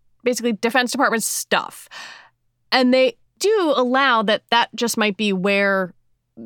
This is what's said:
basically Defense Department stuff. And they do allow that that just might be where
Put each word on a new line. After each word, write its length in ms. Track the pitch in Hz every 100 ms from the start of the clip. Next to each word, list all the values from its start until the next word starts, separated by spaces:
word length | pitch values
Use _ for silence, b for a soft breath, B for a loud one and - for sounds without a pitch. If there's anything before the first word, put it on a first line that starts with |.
| _ _
basically 300 | 247 240 233
Defense 380 | 208 233 262 247
Department 320 | 254 233 220
stuff. 640 | - - - 190 - - - B B B B _ _ _ _
And 220 | 254 254
they 220 | 254 262 - _ -
do 340 | 392 440 320 247
allow 480 | 247 254 277 226
that 180 | 214 208 -
that 200 | 233 220
just 240 | 226 233 226
might 180 | 214 190
be 160 | 214
where 640 | 185 196 196 196 190 180 - _ _ _ -